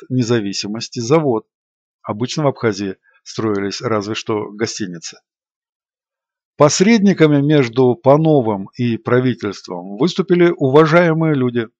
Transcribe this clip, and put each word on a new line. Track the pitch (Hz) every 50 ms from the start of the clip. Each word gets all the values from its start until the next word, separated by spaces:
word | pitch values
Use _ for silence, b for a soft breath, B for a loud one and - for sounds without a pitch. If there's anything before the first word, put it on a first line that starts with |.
| - -
независимости | 131 127 120 107 120 117 101 101 95 - - 101 104 117 113 - - 123
завод. | 117 117 151 165 151 139 117 110 - _ _ _ _ _ _ _ _ _ _ _
Обычно | - - 104 104 123 127 - 160 151
в |
Абхазии | 139 127 - - 113 98 92 101 95 92 - _ _ _ _ _
строились | - - - 110 110 101 98 98 98 95 - 135
разве | 117 110 107 98 104 110
что | - - - 113 104 110 110
гостиницы. | 104 104 113 113 - - 107 90 87 82 - - - _ _ _ _ _ _ _ _ _ _ _ _ _ _ _ _ _ _ _ _ _ _ _ _ _ _ _ _
Посредниками | - 147 147 - - 185 220 233 226 196 202 170 - 156 151 147 143
между | 139 147 156 147 131 117 113 127 131 127 120
Пановым | - - 131 139 151 160 160 151 139 117 110 104 98 98 - _
и | - 123 120 113
правительством | 107 - 110 120 127 127 127 113 - - 104 92 - - - 92 87 90 98 101
выступили | 104 139 180 - - 175 - 175 175 175 175 -
уважаемые | - 143 131 131 151 160 151 156 175 180 165 160 160 160 160 151
люди. | 135 127 123 120 120 113 107 _